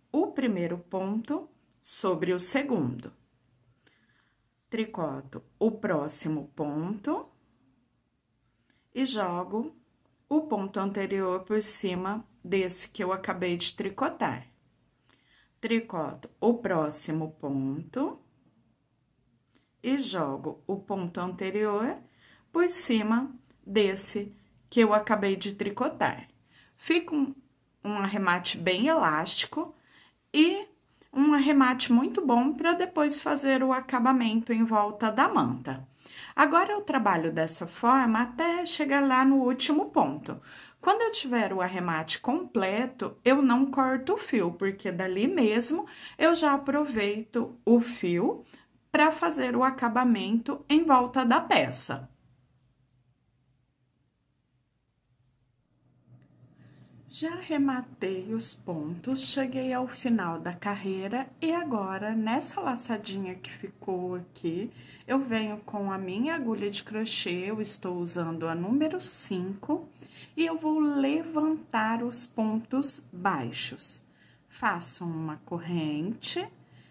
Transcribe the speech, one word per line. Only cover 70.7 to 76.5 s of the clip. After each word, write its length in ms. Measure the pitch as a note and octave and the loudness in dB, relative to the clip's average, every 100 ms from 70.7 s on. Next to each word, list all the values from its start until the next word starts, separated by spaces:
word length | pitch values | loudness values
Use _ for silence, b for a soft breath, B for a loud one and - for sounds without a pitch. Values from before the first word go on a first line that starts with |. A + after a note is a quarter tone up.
| D#4 | 2
levantar 1200 | D4+ C#4+ C4+ D#4 E4 D#4 D#4 D#4 - A3+ A3 A#3 | 2 2 2 0 0 0 2 0 -2 -2 0 0
os 220 | A#3+ A#3+ - | -2 -6 -8
pontos 840 | - A3 A3 A3+ C4 C#4+ - - | -2 0 -2 -2 -2 -2 -6 -12
baixos. 920 | F3+ F#3+ E3 A#2 - - C3 - - b b b b _ | -4 -2 0 -2 -6 -8 -10 -14 -16 b b b b _
Faço 580 | - A#3 F3 E3+ - F3 | -4 -2 -2 -4 -8 -6
uma 320 | D#3+ D#3+ D3+ | -6 -6 -8
corrente 1080 | - F3 E3+ F3 D#3 D3 E3+ A#3 - F4 G#4 | -8 -8 -4 -2 0 -2 -4 -6 -6 -6 -6